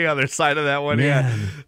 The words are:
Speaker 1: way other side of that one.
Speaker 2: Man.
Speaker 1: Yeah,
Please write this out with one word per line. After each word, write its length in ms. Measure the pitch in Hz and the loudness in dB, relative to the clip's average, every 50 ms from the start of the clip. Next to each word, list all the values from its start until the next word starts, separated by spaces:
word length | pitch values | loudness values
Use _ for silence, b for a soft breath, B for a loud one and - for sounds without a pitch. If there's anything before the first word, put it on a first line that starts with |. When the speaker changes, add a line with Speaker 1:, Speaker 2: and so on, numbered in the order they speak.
| 170 | 2
Speaker 1:
way 20 | |
other 220 | 160 151 139 131 | 0 0 0 -2
side 300 | 135 - - 165 147 143 | -2 0 0 0 2 2
of 60 | 156 151 | 2 0
that 140 | 143 139 | 0 0
one. 200 | 143 143 143 147 147 | 0 0 0 0 2
Speaker 2:
Man. 60 | 135 | 2
Speaker 1:
Yeah, 420 | 143 143 139 135 127 117 107 104 98 101 147 135 | 2 2 2 2 0 -2 -2 -4 -6 -8 -10 -14